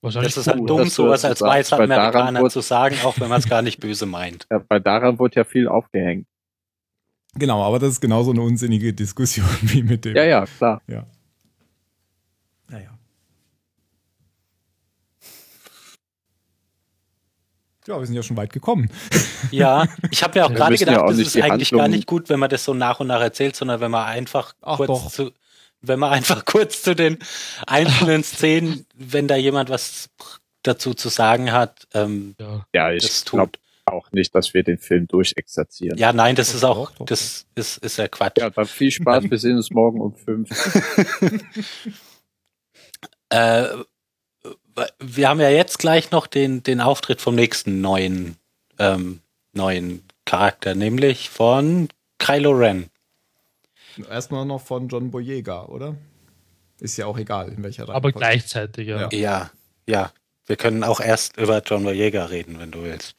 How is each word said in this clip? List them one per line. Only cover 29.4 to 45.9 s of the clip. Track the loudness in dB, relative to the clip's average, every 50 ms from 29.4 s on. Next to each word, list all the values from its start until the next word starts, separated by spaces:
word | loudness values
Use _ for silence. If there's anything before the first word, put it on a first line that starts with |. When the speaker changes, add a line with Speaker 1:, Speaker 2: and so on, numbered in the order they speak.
| 2 2 0 0 -2 -2
Speaker 2:
was | -4 -6 -6 -8 -12 -14 -16 -18 _ _ -20 -20 -20 -20 _ _ _ _ _
dazu | -2 -2 0 -2 -6 -6
zu | -6 -6 -6
sagen | -2 2 4 4 4 2 2 0 2
hat, | 2 0 0 _ _ -20 _ _
ähm, | -2 -2 -2 -2 -6 -8 -12 -16 _
Speaker 1:
Ja. | -14 -12 -12 -12 -12 _ _
Speaker 3:
Ja, | 0 2 2
ich | 0 -2 -2
Speaker 2:
das | -2 -4 -4 -6
Speaker 3:
glaub | -4 0 0 0 0 -2
Speaker 2:
tut. | -18 _ _ _ _ _
Speaker 3:
auch | -4 -4 -4 -10 _
nicht, | -2 -2 -2 2 _
dass | 0 0 2 0
wir | 0 0
den | 0 -2 -4
Film | -2 0 0 0 0 2
durchexerzieren. | 0 0 0 0 -2 -8 -12 _ -6 -6 -6 -6 -8 -10 -8 -8 -2 2
Speaker 2:
Ja, | 2 2
nein, | 4 4 4 4 4
das | 2 0 0 0
ist | 2 2
Speaker 4:
Doch, | 2 2 2
Speaker 2:
auch, | -2 -10
Speaker 4:
doch, | -12 _
doch. | -6
Speaker 2:
das | -4 -4 -4 -4 -6 -10 -14 -16 _ _
ist, | -10 -8 -8 -10 -10
ist | -10 -10 -6 -4
ja | -6 -6
Quatsch. | -2 -2 -4 0 0 0
Speaker 3:
Ja, | 0 0
dann | -2 -2 -2
viel | -2 -2 -2 0 0
Spaß, | 0 0 2 4 4 4 4 0
wir | -2 0
sehen | 0 0 0
uns | 0 -2 -2
morgen | 2 2 2 2 2 0
um | -6 -6 -8
fünf. | _ -8 -6 -4 -4 -4 -6
Speaker 2:
<laughs> | -4 -4 -4 0 0 0 0 2 2 2 2 2 0 0 0 0 0 -2 -10 -10 -12 -12 -12 -12 -12 -14 -14 -16 -16 -16 -20 -20 -20 _ _ _ _ _ _ _ _ _ _ _ _ _ _ _ -20 -20 -20 -20 _ _ _ _
Äh, | 2 2 4 4 4 4 2 0 -4 -8 -12 _ _ _ _ _ _ _ _ _ _ _ _ -20 -20 _ _ _ _ -8 -8 -8 _ _
wir | -16 -10 -2 2 2 4
haben | 4 4
ja | 4 4
jetzt | 6 4 4 2 -2 -2
gleich | 0 2